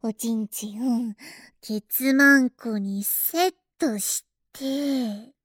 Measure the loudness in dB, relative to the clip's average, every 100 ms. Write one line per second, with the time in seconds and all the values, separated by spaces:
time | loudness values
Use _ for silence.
0 | -6 -4 -2 -2 -4 -8 -10 -4 0 0
1 | -2 -8 -16 -20 -20 _ -8 -8 _ -2
2 | 2 6 8 8 4 _ -6 -4 -4 -4
3 | -4 -2 -2 0 0 -2 _ _ -2 -2
4 | -4 -6 _ _ _ -10 -6 -2 -2 -2
5 | -2 -6 -14 _